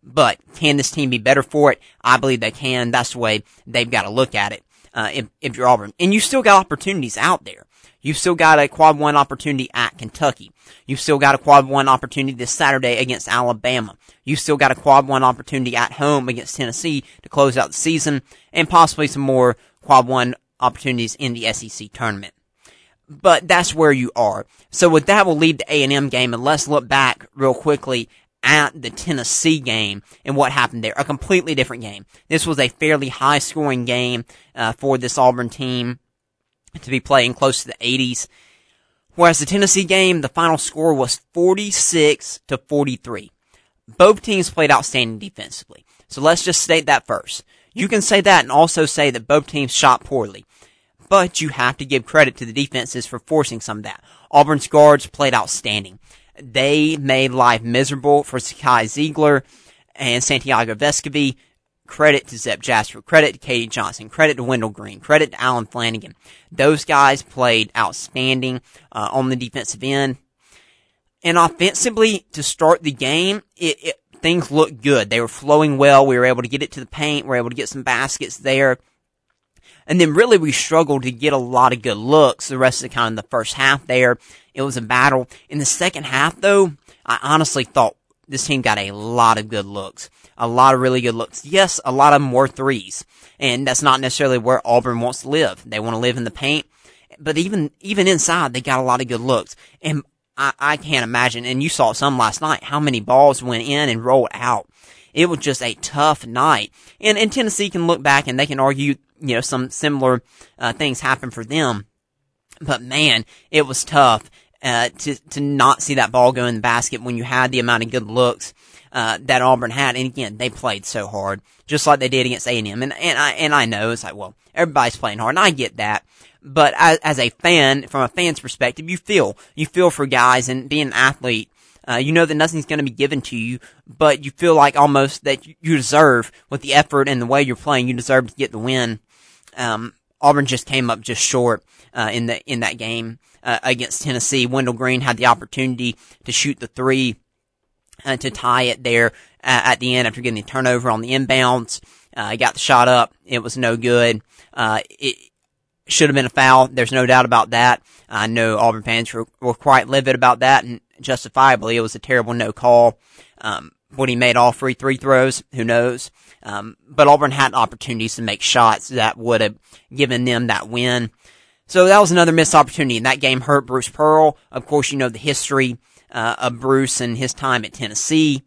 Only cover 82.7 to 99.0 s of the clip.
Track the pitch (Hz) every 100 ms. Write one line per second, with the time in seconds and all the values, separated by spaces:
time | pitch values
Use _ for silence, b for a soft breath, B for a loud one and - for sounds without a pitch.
82.7 | - 131 123 113 110 - 120 110 - 135
83.7 | 139 - 127 123 120 b b b - 139
84.7 | 127 113 123 139 131 127 b b 147 143
85.7 | - 175 151 135 135 151 - 196 202 185
86.7 | 143 b b - 120 135 156 156 139 127
87.7 | 139 113 _ _ _ _ 135 - 139 120
88.7 | 104 98 101 110 120 117 110 107 110 98
89.7 | 101 95 - - b b b 117 120 135
90.7 | 131 127 127 120 113 113 - 143 190 190
91.7 | - 131 131 143 147 139 123 135 - 135
92.7 | 123 95 - - b b b 135 123 135
93.7 | 123 147 131 131 - 139 127 113 127 -
94.7 | 120 123 117 120 123 131 151 131 92 110
95.7 | 107 113 113 123 123 113 - 139 151 -
96.7 | b b b b - 151 151 180 202 147
97.7 | _ 196 196 190 175 - 170 143 123 127
98.7 | 131 127 127